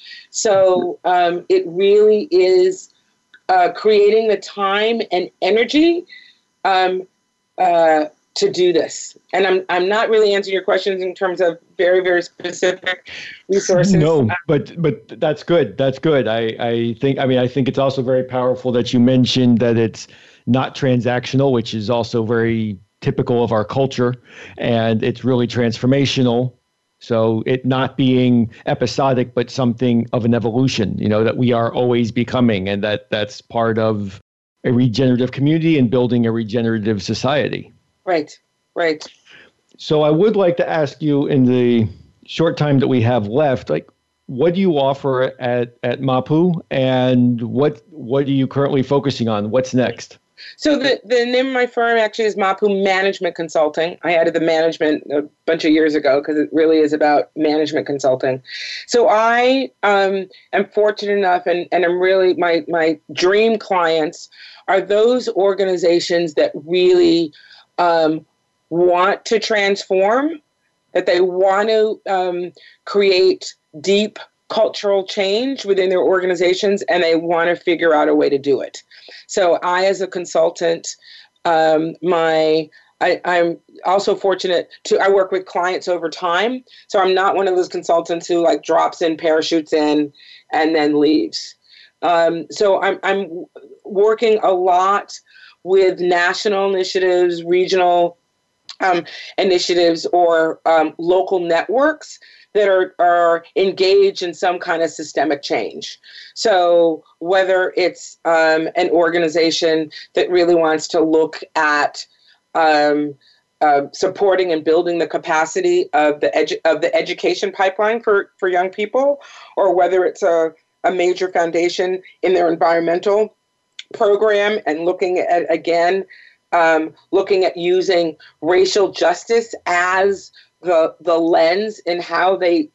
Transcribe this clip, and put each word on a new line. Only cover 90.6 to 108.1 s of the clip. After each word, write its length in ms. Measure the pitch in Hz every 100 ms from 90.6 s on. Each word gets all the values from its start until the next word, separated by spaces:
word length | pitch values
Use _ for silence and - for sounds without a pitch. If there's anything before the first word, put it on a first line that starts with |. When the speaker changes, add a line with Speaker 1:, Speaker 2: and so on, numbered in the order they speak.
| 160 160
Speaker 1:
then 240 | 151 147
leaves. 560 | 147 160 85 - - - _ - - _
Um, 440 | - 170 165 165 151
so 300 | - 208 185
I'm, 180 | 190 185
I'm 440 | 185 196 180 175 - - - -
working 540 | - 196 214 214 226 214
a 100 | 180
lot 640 | 180 185 180 185 202 - - _ - - _
with 360 | 175 190 185 170
national 680 | 180 175 175 180 220 196 196
initiatives, 720 | 190 185 190 185 180 180 170
regional, 760 | 170 180 185 185 180 175 175 - _ _ _ _ - -
um, 240 | 190 175 160 - - -
initiatives, 640 | 190 180 - 180 170 165 -
or, 540 | 175 170 165 160 - 151
um, 280 | 160 156 151
local 420 | 165 180 185 190
networks 800 | 170 165 170 233 294 302 - - - _ _
that 160 | 208 202
are, 260 | 190 190 -
are 440 | 175 175 170 165 - -
engaged 640 | 196 175 185 196 196 196
in 100 | 180
some 280 | - 190 180
kind 220 | 185 165
of 80 | 165
systemic 520 | - 151 160 147 147
change. 560 | - 233 87 - - - - - -
So 680 | - 226 185 175 175 170 156 _ _
whether 540 | 170 190 190 185 185 -
it's, 420 | 175 - -